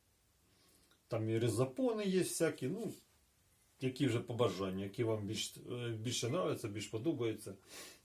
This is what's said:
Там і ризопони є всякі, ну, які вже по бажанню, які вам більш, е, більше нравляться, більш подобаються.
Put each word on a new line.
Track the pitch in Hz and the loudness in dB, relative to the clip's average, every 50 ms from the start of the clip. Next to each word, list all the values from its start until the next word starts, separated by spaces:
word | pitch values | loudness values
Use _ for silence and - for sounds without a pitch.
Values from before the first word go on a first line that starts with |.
| _ _ _ _ _ _ _ _ _ _ _ _ _ - - _ _ _ _ _ _ _ | _ _ _ _ _ _ _ _ _ _ _ _ _ -20 -20 _ _ _ _ _ _ _
Там | 120 110 110 110 | -2 -2 0 2
і | 113 113 | 2 4
ризопони | 120 117 104 113 131 131 - 269 262 240 220 214 208 | 4 4 4 2 2 2 2 2 2 2 2 2 2
є | 196 185 185 | 4 4 4
всякі, | 170 - - - 165 151 - - 131 135 | 4 2 2 2 2 2 2 0 -2 -2
ну, | 185 233 220 - - - - _ _ _ _ _ _ _ _ _ _ _ _ _ _ _ | -2 -2 -4 -6 -6 -10 -16 _ _ _ _ _ _ _ _ _ _ _ _ _ _ _
які | 131 127 - - 139 | -4 -2 0 2 2
вже | 117 113 117 | 4 4 2
по | - - 117 | 0 -2 2
бажанню, | 110 123 98 90 90 98 95 - 196 | 4 4 4 4 2 -2 -2 0 -2
які | 196 196 - - 117 | -4 -4 -2 0 2
вам | 113 110 107 101 | 2 2 0 0
більш, | 95 - 104 - - - | -2 -2 -4 -4 -6 -8
е, | - - - 120 123 120 117 | -12 -10 -8 -6 -4 -4 -4
більше | 113 107 110 123 - - 127 | -4 -4 -2 -2 -2 0 0
нравляться, | 113 151 185 180 160 123 - - 104 | 0 0 0 0 0 0 -2 -4 -4
більш | 101 110 104 | -4 -6 -6
подобаються. | - - 110 127 165 151 120 120 110 107 - - 98 95 - - - - - - - - - - | -4 -4 -2 0 0 0 2 0 0 0 -2 -6 -12 -12 -14 -16 -18 -16 -14 -14 -16 -18 -20 -16